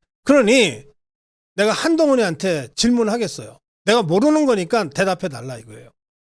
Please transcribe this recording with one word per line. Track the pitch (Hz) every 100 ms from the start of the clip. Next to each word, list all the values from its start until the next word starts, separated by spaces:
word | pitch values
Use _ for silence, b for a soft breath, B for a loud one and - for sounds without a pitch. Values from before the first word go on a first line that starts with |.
| _ _
그러니 | - 285 208 262 196 110 - _ _ _ _ _ _ -
내가 | 208
한동훈이한테 | 202 320 320 302 262 202 160 190 160 123 -
질문하겠어요. | 226 240 214 240 208 - 107 - _ _ 185
내가 | 233
모르는 | 175 180 285 302 285
거니까 | 214 170 233 165
대답해 | - 190 180 185
달라 | 120 127 120
이거예요. | 113 95 82 _ _ _